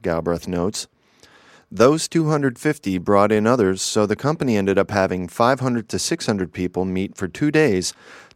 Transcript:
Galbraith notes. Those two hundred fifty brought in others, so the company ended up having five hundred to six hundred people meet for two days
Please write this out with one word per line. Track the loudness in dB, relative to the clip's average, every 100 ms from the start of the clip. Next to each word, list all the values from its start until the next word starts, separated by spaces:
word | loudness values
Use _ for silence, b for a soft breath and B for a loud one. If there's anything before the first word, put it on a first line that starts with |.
Galbraith | -4 -2 -2 -4 -4
notes. | -4 -4 -6 -12 b b b b b b b b
Those | 4 4 4 0
two | -2 0
hundred | 2 0 -2
fifty | -4 -4 -4 -2
brought | 2 4 4
in | 4
others, | 2 4 2 0
so | -2 0 0
the |
company | 0 -2 -2 0 0
ended | 2 2
up | 2
having | 0 0 -2 -4
five | 0 2 2
hundred | -2 -4 -4
to | -6
six | -4 -4 -2
hundred | -2 -4
people | -4 -4 -2
meet | -2 -2 -6 -6
for | -8
two | -4 0
days | 2 2 2 -2 B B B B